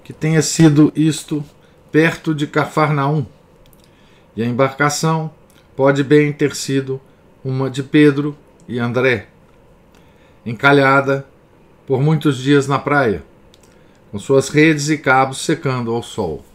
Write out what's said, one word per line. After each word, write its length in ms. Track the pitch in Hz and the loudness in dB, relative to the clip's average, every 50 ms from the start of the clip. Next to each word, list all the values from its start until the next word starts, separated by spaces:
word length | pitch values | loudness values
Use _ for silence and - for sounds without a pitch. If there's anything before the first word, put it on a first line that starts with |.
| - | -18
que 80 | - | -20
tenha 300 | - - 156 156 160 156 | -12 -6 -2 0 0 0
sido 500 | 139 - - - 165 156 143 147 151 123 - | 0 0 2 4 6 6 6 6 4 4 4
isto 500 | 139 156 160 147 - - - 160 147 143 - _ _ _ _ _ _ _ _ | 0 0 0 -2 -4 -8 -8 -8 -8 -8 -10 _ _ _ _ _ _ _ _
perto 420 | - 156 160 165 160 - - 165 156 | 0 2 2 2 0 -4 -6 -6 -4
de 140 | 143 147 | -4 -4
Cafarnaum, 760 | 147 - 156 139 - - 160 151 147 151 143 139 143 156 156 117 - _ _ _ _ _ _ _ - _ _ _ _ _ _ _ _ _ _ _ _ - | -4 -2 -4 -4 -2 -2 -2 0 0 0 -2 -2 -2 -2 -2 -4 -6 _ _ _ _ _ _ _ -20 _ _ _ _ _ _ _ _ _ _ _ _ -8
e 60 | 104 | -6
a 60 | 117 | -4
embarcação 840 | 120 120 117 135 131 - - 147 147 143 - 165 160 165 160 156 151 - _ _ _ _ _ _ _ _ | -4 -2 -2 -2 -2 -2 -2 -2 -2 -2 -2 -2 -2 -2 -4 -6 -8 -12 _ _ _ _ _ _ _ _
pode 280 | - 135 139 143 139 139 | 0 0 2 2 0 0
bem 300 | 123 147 147 147 147 143 | 0 2 0 0 0 -2
ter 220 | - 151 135 - | -4 -4 -4 -4
sido 440 | - - - 135 135 131 131 131 135 - _ _ _ _ _ _ _ - | -6 -6 -4 -4 -4 -4 -6 -8 -10 -12 _ _ _ _ _ _ _ -8
uma 240 | 131 131 131 135 131 | -6 -4 -4 -4 -6
de 140 | 123 139 127 | -6 -8 -6
Pedro 520 | - - 151 147 147 135 147 143 151 143 - _ _ _ _ _ | 0 4 4 4 4 4 0 -4 -6 -8 -12 _ _ _ _ _
e 120 | - 117 123 | -10 -6 -4
André, 480 | 131 127 113 123 131 131 120 101 - - _ _ _ _ _ _ _ _ _ _ _ _ _ _ _ _ _ _ _ _ _ _ - | -4 -2 -2 0 0 0 0 -2 -6 -12 _ _ _ _ _ _ _ _ _ _ _ _ _ _ _ _ _ _ _ _ _ _ -12
encalhada 800 | 110 120 - 139 139 143 143 139 135 135 139 131 139 139 139 139 _ _ _ _ _ _ _ _ _ _ _ _ | -12 -4 0 2 4 4 6 4 4 4 2 2 0 -2 -4 -4 _ _ _ _ _ _ _ _ _ _ _ _
por 160 | - 135 123 | -4 -2 0
muitos 340 | 143 156 160 147 - 151 131 123 | 0 0 0 0 0 -2 -2 -2
dias 280 | 127 143 143 143 131 | 0 2 2 2 2
na 120 | 135 143 131 | 0 -2 -4
praia, 440 | - 135 147 143 131 110 95 78 - - _ _ _ _ _ _ _ _ _ _ _ _ _ _ _ - | -2 -2 0 0 0 0 -2 -4 -8 -16 _ _ _ _ _ _ _ _ _ _ _ _ _ _ _ -16
com 60 | - | -16
suas 320 | 101 - - 135 135 135 - | -8 -2 0 2 2 2 2
redes 400 | - 147 156 160 160 147 143 151 | 2 2 4 4 2 0 -2 -4
e 80 | 156 | -4
cabos 480 | 143 - 139 131 135 131 127 131 - - | -2 0 2 2 2 2 0 -4 -8 -4
secando 480 | - 156 - - 139 127 123 120 113 117 | -4 -4 -4 -4 -6 -6 -4 -4 -4 -6
ao 80 | 117 | -6
sol. 420 | 110 - - 117 98 82 76 - - - | -6 -8 -8 -6 -6 -6 -6 -10 -14 -20